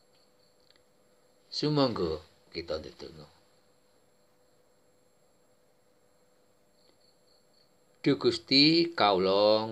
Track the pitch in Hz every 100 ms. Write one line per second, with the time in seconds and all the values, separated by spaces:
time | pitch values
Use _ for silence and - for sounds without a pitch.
0 | _ _ _ _ _ _ _ _ _ _
1 | _ _ _ _ _ - 147 147 131 98
2 | 85 78 - _ _ 85 82 80 69 -
3 | 69 78 73 _ _ _ _ _ _ _
4 | _ _ _ _ _ _ _ _ _ _
5 | _ _ _ _ _ _ _ _ _ _
6 | _ _ _ _ _ _ _ _ _ _
7 | _ _ _ _ _ _ _ _ _ _
8 | - 139 - 175 - 135 147 165 170 -
9 | 104 95 95 98 104 107 110